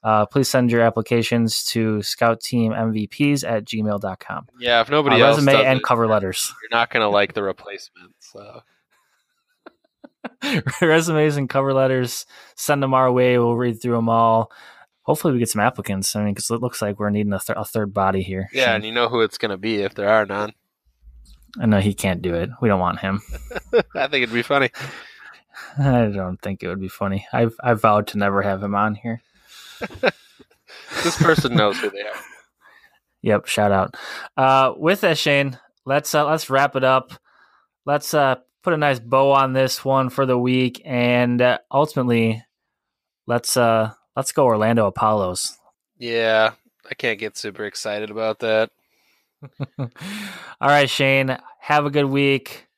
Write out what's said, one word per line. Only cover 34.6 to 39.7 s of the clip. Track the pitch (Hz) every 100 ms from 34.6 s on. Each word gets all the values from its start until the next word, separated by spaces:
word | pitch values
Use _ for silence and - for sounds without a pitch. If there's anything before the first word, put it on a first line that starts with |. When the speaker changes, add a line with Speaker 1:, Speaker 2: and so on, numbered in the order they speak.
| 131 -
Speaker 1:
with | 156 196
that, | 190 156
Shane, | - 143 139 127 _ _ -
let's, | 143 147
uh, | 151 147
let's | 160 -
wrap | 135 143 139
it |
up. | 131 131 127 - _ _ _ _ _ _ -
Let's, | 143 -
uh, | 156 135 127 _ _
put | -
a | 156
nice | 147 131
bow | 117 135 139
on | 135 135
this | 131 131